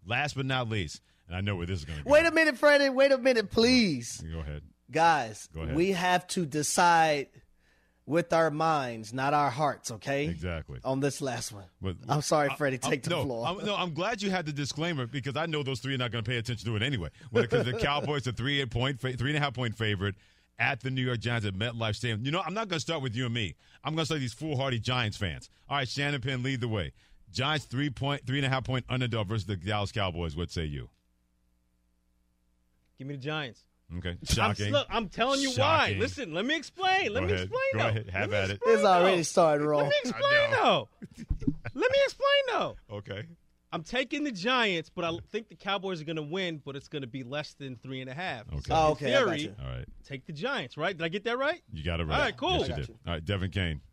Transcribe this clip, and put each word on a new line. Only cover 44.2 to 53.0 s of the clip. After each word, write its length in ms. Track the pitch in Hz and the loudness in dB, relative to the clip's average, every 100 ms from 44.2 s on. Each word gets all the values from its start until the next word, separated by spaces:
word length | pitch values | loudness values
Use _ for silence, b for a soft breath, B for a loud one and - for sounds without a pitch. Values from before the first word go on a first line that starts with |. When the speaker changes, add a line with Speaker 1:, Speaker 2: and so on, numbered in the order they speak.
Speaker 3:
the 80 | 294 | -4
Giants, 580 | 208 196 254 220 175 160 | -2 0 2 2 0 -4
but 100 | - | -4
I 80 | 170 165 - | -4 -4 -6
think 180 | 208 226 | -8 -10
the 60 | |
Cowboys 460 | 170 202 196 190 180 | -12 -4 -4 -2 -6
are 40 | |
gonna 180 | 151 160 | -6 -6
win, 380 | 147 175 185 160 | -4 -4 -4 -6
but 100 | 139 | -10
it's 140 | 139 - | -12 -10
gonna 180 | 151 131 | -10 -8
be 160 | 131 | -8
less 300 | 120 143 147 | -6 -6 -8
than 220 | - 139 120 | -10 -12 -12
three 240 | 131 131 | -10 -8
and 80 | 131 | -8
a 60 | |
half. 320 | 131 180 131 104 | -8 -6 -8 -6
Speaker 1:
Okay. 120 | 71 - | -8 0
Speaker 3:
So 80 | |
Speaker 2:
Oh, 120 | 160 156 | 4 4
Speaker 3:
in 60 | |
Speaker 2:
okay, 220 | - 143 | 2 2
I 40 | - | 4
got 40 | 220 | 4
Speaker 3:
theory, 140 | 320 | 0
Speaker 2:
you. 120 | 151 - | -4 -8
Speaker 1:
All 80 | 131 | -10
right. 140 | 123 127 - | -10 -10 -16
Speaker 3:
take 220 | - 139 - | -14 -14 -12
the 60 | |
Giants, 440 | 147 220 269 135 - | -8 -6 -4 -6 -4
right? 180 | 165 185 | -4 -2
Did 80 | |
I 40 | 165 | -4
get 160 | 190 | -4
that 120 | 214 240 | -4 -2
right? 220 | 277 339 _ | -2 -2 _
Speaker 1:
You 120 | 80 | -8
got 160 | 76 85 | -4 -2
it 40 | |
right. 100 | 82 220 | 0 0
Speaker 3:
All 40 | |
right, 140 | 277 - | 0 -2
cool. 220 | 302 359 | 0 0
Speaker 1:
Yes, 20 | |
you 40 | |
Speaker 2:
I 40 | 135 | 0
got 80 | 76 | -4
Speaker 1:
did. 100 | 67 | -6
Speaker 2:
you. 100 | - | -8